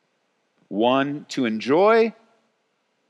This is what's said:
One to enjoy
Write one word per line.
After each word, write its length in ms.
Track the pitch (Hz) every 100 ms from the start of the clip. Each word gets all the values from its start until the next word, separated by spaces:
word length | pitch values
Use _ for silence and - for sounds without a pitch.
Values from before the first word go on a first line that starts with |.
| _ _ _ _ _ _ -
One 580 | 98 120 135 139 143 -
to 160 | - 123
enjoy 680 | 110 107 151 208 226 226 - _ _ _ _ _ _ _ _